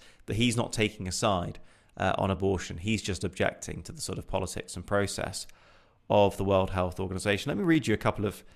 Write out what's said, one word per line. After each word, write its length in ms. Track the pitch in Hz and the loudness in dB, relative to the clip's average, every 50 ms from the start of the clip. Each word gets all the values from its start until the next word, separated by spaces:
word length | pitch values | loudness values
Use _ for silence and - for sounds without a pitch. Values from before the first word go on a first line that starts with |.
| - - - - - | -12 -20 -20 -14 -8
that 100 | - - | -4 0
he's 220 | 104 120 123 107 120 | 2 4 4 4 2
not 160 | 113 - - | 0 -2 0
taking 340 | - 107 104 - - 95 92 | 0 0 0 0 -2 -8 -6
a 60 | 87 | -2
side, 460 | - - 110 98 87 85 76 - - - - - _ _ _ _ | 0 2 2 2 2 0 -4 -6 -10 -14 -20 -20 _ _ _ _
uh, 180 | - 98 95 - - | -4 -2 0 0 2
on 120 | - 95 | 0 0
abortion. 480 | 95 - 95 98 95 87 - - 95 - | 0 0 0 0 0 0 -2 -6 -8 -6
He's 240 | 87 107 113 101 | -2 0 0 0
just 220 | - - 92 - - | 0 -2 -4 -4 -4
objecting 600 | 90 - - 101 - - - - - 78 - - | -4 -2 -2 -2 -2 -2 -4 -8 -10 -10 -10 -10
to 100 | - 113 | -12 -12
the 80 | - | -10
sort 160 | - - 98 - | -8 -8 -8 -8
of 100 | - - | -6 -4
politics 480 | - 95 95 90 - - - - - | -2 -2 -2 -4 -6 -8 -10 -10 -10
and 100 | 90 87 | -10 -4
process 640 | - 104 101 101 95 - - - - - - - - - - _ - - - _ _ _ _ _ - | 0 0 2 2 0 -2 -4 -6 -6 -6 -8 -12 -12 -16 -20 _ -20 -20 -20 _ _ _ _ _ 4
of 260 | - 104 101 98 - | 6 6 6 6 4
the 80 | - 101 | 2 2
World 280 | 95 98 95 95 92 | 4 4 4 4 2
Health 280 | 95 92 90 90 92 - | 0 0 -2 -2 -2 -4
Organization. 500 | 95 92 92 92 - 107 101 98 - 139 | -4 -4 -4 -2 0 0 0 0 0 -2
Let 80 | 160 202 | -2 0
me 60 | 202 | 2
read 240 | 170 160 156 113 113 | 4 4 4 4 2
you 60 | 107 | 0
a 40 | 104 | 2
couple 280 | - 113 - - 101 | 2 0 0 0 -2
of, 180 | 101 - - - - - | -4 -4 -6 -12 -20 -20